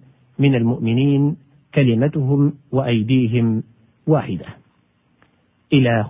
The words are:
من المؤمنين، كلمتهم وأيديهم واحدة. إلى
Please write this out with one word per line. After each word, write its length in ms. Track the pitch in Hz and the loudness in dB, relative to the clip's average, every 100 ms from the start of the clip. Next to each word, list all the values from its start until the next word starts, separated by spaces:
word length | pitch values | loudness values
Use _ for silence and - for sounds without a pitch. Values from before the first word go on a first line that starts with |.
| - _ _ - | -8 _ _ -2
من 160 | 139 127 | 0 2
المؤمنين، 800 | 117 131 113 120 143 139 143 165 _ _ _ 151 | 0 -2 -2 0 0 0 0 -4 _ _ _ 0
كلمتهم 800 | 131 113 147 156 135 143 143 147 _ | 2 2 0 -2 0 2 0 -2 _
وأيديهم 920 | 131 123 113 110 131 117 120 117 110 - _ _ _ - | -4 -2 -2 0 0 0 0 0 -2 -6 _ _ _ -2
واحدة. 380 | 151 - 85 - - _ _ _ _ _ _ _ _ _ _ _ | -2 -2 -10 -12 -20 _ _ _ _ _ _ _ _ _ _ _
إلى 320 | 143 120 117 | 0 2 0